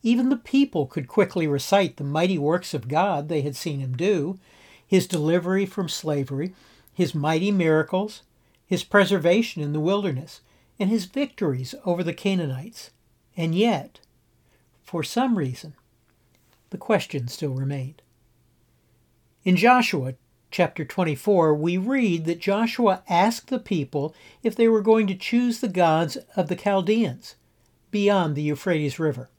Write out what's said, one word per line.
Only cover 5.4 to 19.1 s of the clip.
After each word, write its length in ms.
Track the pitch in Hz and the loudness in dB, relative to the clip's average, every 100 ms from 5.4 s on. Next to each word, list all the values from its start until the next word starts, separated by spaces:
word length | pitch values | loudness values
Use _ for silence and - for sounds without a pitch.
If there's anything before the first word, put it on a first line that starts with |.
| 175 190 190 | 2 -2 -2
from 240 | - 180 | -4 -6
slavery, 640 | - 156 143 135 135 175 - _ _ _ | -4 -4 -4 -4 -6 -6 -10 _ _ _
His 240 | - 175 | -4 -2
mighty 380 | 156 147 160 196 | 0 0 0 0
miracles, 720 | 202 165 156 156 185 208 - _ _ _ _ | 2 4 2 2 -2 -2 -8 _ _ _ _
His 180 | _ 180 | _ -4
preservation 760 | - 202 190 196 160 190 226 - | 2 4 4 4 4 2 2 -4
in 140 | 147 | -4
the 40 | 151 | -2
wilderness, 600 | 156 202 196 131 156 - _ _ _ _ | 0 0 -2 -4 -8 -20 _ _ _ _
and 100 | 190 | 0
His 160 | 220 | 0
victories 680 | 185 269 285 - 175 127 127 - | -2 -6 -6 -2 -2 -2 -6 -8
over 180 | 196 175 | -4 -2
the 120 | 175 | -2
Canaanites. 760 | 175 202 190 156 131 180 - - _ _ _ _ - | -4 -2 0 -2 -6 -10 -18 -20 _ _ _ _ -6
And 180 | 160 | -2
yet, 460 | 165 226 180 - _ _ _ _ _ _ _ _ _ | 2 2 0 -4 _ _ _ _ _ _ _ _ _
for 200 | - 170 | -10 -6
some 340 | 151 - 262 220 | -4 -2 0 0
reason, 380 | 135 123 156 - _ _ _ _ _ _ _ _ _ | -2 -6 -14 -20 _ _ _ _ _ _ _ _ _
the 80 | - | -14
question 500 | - 214 - 143 120 | 0 0 0 -8 -8
still 240 | - 151 | -6 -6
remained. 480 | 131 135 143 131 - _ _ _ _ _ _ _ _ _ _ _ | -4 -4 -6 -8 -14 _ _ _ _ _ _ _ _ _ _ _